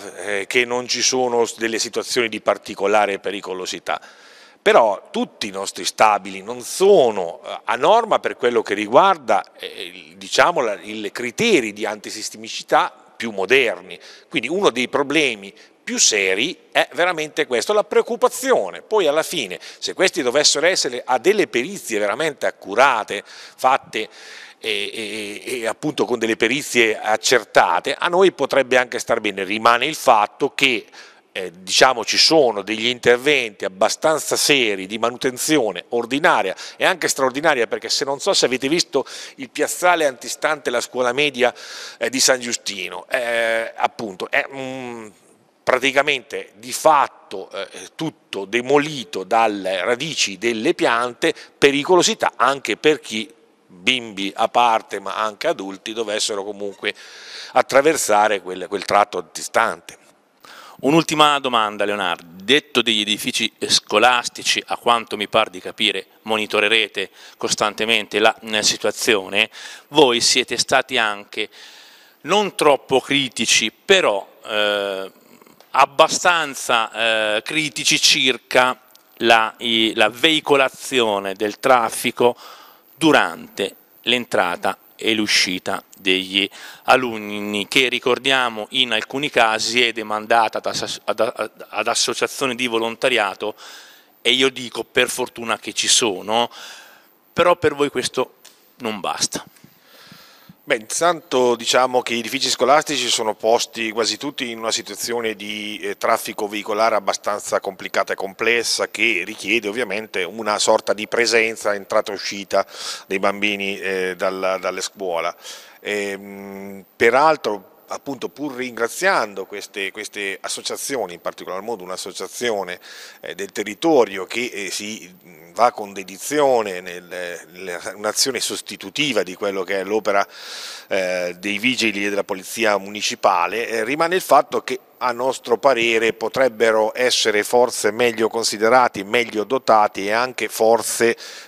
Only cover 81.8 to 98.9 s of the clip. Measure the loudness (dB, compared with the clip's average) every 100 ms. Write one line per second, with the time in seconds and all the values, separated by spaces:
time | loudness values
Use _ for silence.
81.8 | 4 -2 -6 2 2 2 -8 -20 -20 _
82.8 | _ _ 4 6 4 -2 -12 -6 -6 -6
83.8 | _ _ -2 -2 0 0 0 -2 -4 -6
84.8 | _ -6 -2 -2 0 0 0 -4 -6 -8
85.8 | -10 -8 0 0 0 -2 -2 -6 -20 -8
86.8 | 2 2 2 -4 -8 -8 -4 -4 0 0
87.8 | 2 0 0 0 2 0 0 -4 -6 -2
88.8 | -2 -2 -4 -6 -2 2 4 2 0 2
89.8 | 0 0 -4 -6 2 2 4 0 -6 -6
90.8 | -6 -6 -6 0 -2 -2 -8 -10 -10 -6
91.8 | -2 0 -2 -2 -4 -2 -4 -2 -2 0
92.8 | -2 0 2 4 2 -2 -8 -8 -16 -20
93.8 | -20 -20 _ _ 0 4 2 0 -8 -10
94.8 | -4 0 0 -2 -6 -8 -6 -6 -4 -4
95.8 | 0 2 2 -2 -2 0 0 -4 -18 -20
96.8 | -20 -20 _ _ _ 0 2 4 2 0
97.8 | -2 -2 -4 -4 -6 _ -20 _ _ _
98.8 | -8